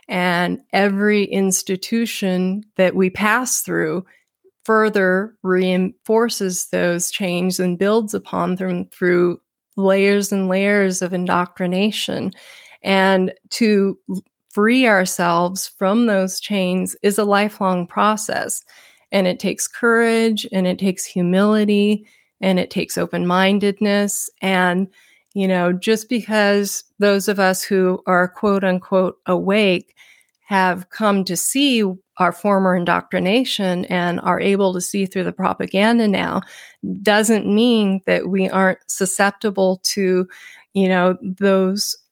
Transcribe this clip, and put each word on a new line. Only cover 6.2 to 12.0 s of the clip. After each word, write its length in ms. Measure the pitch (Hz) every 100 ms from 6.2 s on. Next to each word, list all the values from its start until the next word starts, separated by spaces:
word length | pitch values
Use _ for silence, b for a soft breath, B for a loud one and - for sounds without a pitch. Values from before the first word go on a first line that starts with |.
| 233 - 190 180 -
those 440 | 180 175 175 -
chains 500 | - 190 175 185 180
and 180 | 180 175
builds 360 | 196 220 214
upon 420 | 202 - 185 175 185
them 300 | 185 180 185
through 480 | - 180 175 175 175 _ _ _ -
layers 560 | 190 196 196 202 196
and 160 | 196 190
layers 540 | 185 202 208 190 185
of 100 | 180
indoctrination. 1200 | 180 180 180 180 - 185 180 214 208